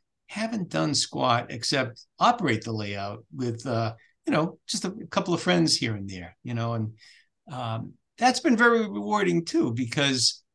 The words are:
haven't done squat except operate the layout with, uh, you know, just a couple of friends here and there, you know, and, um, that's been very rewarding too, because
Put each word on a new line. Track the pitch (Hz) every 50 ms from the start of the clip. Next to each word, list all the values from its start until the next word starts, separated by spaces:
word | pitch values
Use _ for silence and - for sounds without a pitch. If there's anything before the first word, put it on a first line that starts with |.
| _ _ _ _ _ -
haven't | - 202 220 220 233 208 175 165
done | - 156 160 156 143
squat | - - - - 147 131 127 117 120 123 -
except | - 117 - - 147 139 127 117 113 - - _ _ -
operate | 175 226 240 240 190 139 113 - -
the | 117 110
layout | 107 104 101 101 101 98 101 104 110 - _ -
with, | 135 127 120 113 113 -
uh, | 143 117 113 113 107 110 - _ _ _ _ -
you | 330 247
know, | 156 160 175 - - _
just | - - 208 -
a | 180 190 - 160 -
couple | - 202 - - 170
of | - -
friends | 180 180 175 165 151 -
here | - 131 117 107
and | 101 98 98
there, | 95 90 87 85 - _ -
you | 123 120
know, | 117 113 117 117
and, | 113 110 110 113 - - - - - _ _ _ _ _ - 135
um, | 127 123 117 113 117 - - - _ _ _ _
that's | - 233 254 247 -
been | - 320 240
very | 214 240 240 233 226
rewarding | 220 196 196 208 202 208 214 208 202 180 170 170 165
too, | - - 330 330 127 113
because | 117 127 113 - 151 143 139 135 127 120 - - - _ _ _